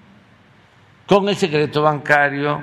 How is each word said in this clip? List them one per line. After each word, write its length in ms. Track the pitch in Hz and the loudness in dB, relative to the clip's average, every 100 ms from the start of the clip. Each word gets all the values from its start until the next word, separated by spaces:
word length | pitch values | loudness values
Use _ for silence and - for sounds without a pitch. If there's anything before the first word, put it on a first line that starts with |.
| - - _ _ _ _ _ _ _ _ - | -20 -20 _ _ _ _ _ _ _ _ 0
con 220 | 202 196 | 2 2
el 60 | 196 | -2
secreto 460 | 180 147 147 143 | -2 0 -2 0
bancario, 800 | 151 147 135 147 143 139 147 151 | 0 0 0 2 2 -2 -4 -4